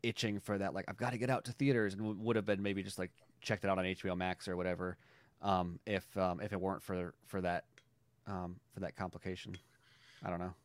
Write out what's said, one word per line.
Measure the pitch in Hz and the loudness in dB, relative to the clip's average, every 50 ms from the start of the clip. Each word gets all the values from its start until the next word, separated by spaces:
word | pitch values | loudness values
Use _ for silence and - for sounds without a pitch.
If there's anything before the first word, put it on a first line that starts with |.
itching | - 117 113 - - 110 104 98 | -2 -2 0 0 0 0 -2 -2
for | - - 101 98 | -2 0 0 0
that, | 98 92 71 | 0 0 -2
like, | 95 95 - | -4 -6 -6
"I've | 92 - | -4 -4
gotta | 120 123 123 107 | -2 -2 -2 0
get | 117 123 | 2 2
out | 131 113 - | 2 2 0
to | 123 | -2
theaters," | 120 - 139 139 131 117 107 98 98 | -2 2 4 4 6 6 4 2 0
and | 98 | -2
w-, | 110 107 107 95 | -2 -2 -2 0
would | 110 117 113 | 2 2 4
have | 110 98 | 4 4
been | 107 101 98 | 2 2 2
maybe | 101 101 98 98 | 2 0 0 0
just, | 92 98 - - | -2 -4 -4 -6
like, | 92 90 - _ _ - _ _ | -6 -6 -8 _ _ -20 _ _
checked | - - 110 98 - | -2 -2 0 2 2
it | 98 | 4
out | 95 92 | 4 4
on | 92 | 2
H | 92 95 - | 2 0 -2
B | - 95 | -2 -2
O | 90 | 0
Max | 90 92 92 90 - - 98 | 0 0 0 -2 -2 -4 -4
or | 90 | -2
whatever, | 90 90 90 90 85 90 90 92 - - - - - - _ _ - | 0 0 0 0 0 -2 -4 -6 -8 -12 -20 -20 -20 -20 _ _ -2
um, | - 101 95 90 90 87 87 - - | 2 4 4 4 4 0 -4 -6 -2
if, | 110 104 92 - - - 98 | 0 0 0 -2 -2 0 2
um, | 92 90 87 82 | 2 2 2 0
if | 104 104 | -2 -2
it | 104 92 | -2 0
weren't | 92 95 95 - | 0 0 0 -2
for, | - - 95 90 87 87 - _ _ | -4 -2 -2 -2 -2 -4 -6 _ _
for | - - 98 | -6 -2 0
that, | 90 87 87 85 - _ _ - - _ _ _ _ _ _ _ _ | 2 2 0 0 -2 _ _ -20 -20 _ _ _ _ _ _ _ _
um, | 98 101 90 90 87 90 - - _ - | -6 -4 -4 -4 -6 -8 -12 -16 _ -8
for | 98 | -6
that | 95 - - | -6 -6 -4
complication. | - 95 90 - - - 98 92 - - 104 95 90 - _ _ _ _ - - - - - - - | -4 -6 -6 -6 -6 -6 -6 -6 -6 -8 -10 -12 -12 -14 _ _ _ _ -20 -20 -20 -20 -20 -14 -8
I | - 98 | -4 -4
don't | 87 85 | -2 -2
know. | 90 92 90 - | -4 -6 -8 -10